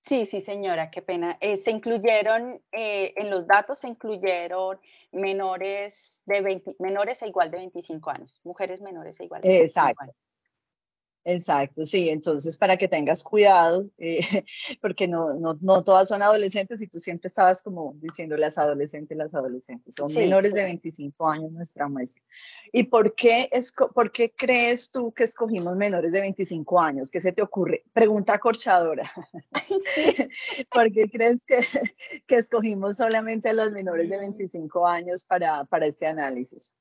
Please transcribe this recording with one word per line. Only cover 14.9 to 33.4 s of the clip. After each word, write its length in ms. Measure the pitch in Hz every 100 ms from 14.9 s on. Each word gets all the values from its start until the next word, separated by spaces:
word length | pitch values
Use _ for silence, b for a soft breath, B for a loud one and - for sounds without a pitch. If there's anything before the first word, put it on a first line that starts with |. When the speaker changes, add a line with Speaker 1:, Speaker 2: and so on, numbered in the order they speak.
| - 190
Speaker 2:
no, 280 | 170 160 143
no, 200 | 165 156
no 220 | 185 190
todas 240 | 180 190 190
son 160 | 202
adolescentes 580 | 202 214 196 208 196 226
y 60 | 208
tú 100 | 170
siempre 300 | 190 175 185
estabas 340 | - 185 185
como 320 | - 175 151 147
diciendo 340 | 160 156 160 151
las 200 | 151 156
adolescentes, 580 | 147 143 147 151 151 156
las 200 | 156 160
adolescentes, 580 | 131 127 - 123 - -
son 140 | 147
Speaker 1:
Sí, 80 | 156
Speaker 2:
menores 320 | 185 190 202
Speaker 1:
sí. 80 | 202
Speaker 2:
de 60 |
veinticinco 680 | 190 170 165 156 143 - 160
años 220 | 156 160
nuestra 360 | 165 170 - 143
muestra. 360 | 139 123 - _ B B B B
¿Y 140 | 240 -
por 280 | 226 214
qué 360 | - 240 233 262
esco-, 420 | 247 240 - -
por 180 | - 233
qué 220 | - 226 -
crees 540 | 254 247 240 240 -
tú 240 | 262 233
que 120 | - 226
escogimos 500 | - 226 208 175 185
menores 360 | 202 175 165
de 100 | 190
veinticinco 600 | 196 190 185 165 147 180
años? 300 | 160 135 135
¿Qué 80 | 175
se 120 | 180
te 120 | 180
ocurre? 400 | 202 202 175 - _
Pregunta 400 | - 220 214 202
acorchadora. 760 | 208 240 226 - 185 165 143 - - -
Speaker 1:
<laughs> 200 | 156 _
Ay, 280 | - - 392 392
sí. 220 | - 311 - - B B B 262
Speaker 2:
<laughs> 20 |
¿Por 200 | - 226
qué 160 | 202 214
crees 380 | 226 233 247 -
que, 140 | 247
<laughs> 680 | - 277 247 _ - 311 -
que 100 | 240
escogimos 600 | 226 233 220 202 196 202
solamente 520 | 226 220 220 220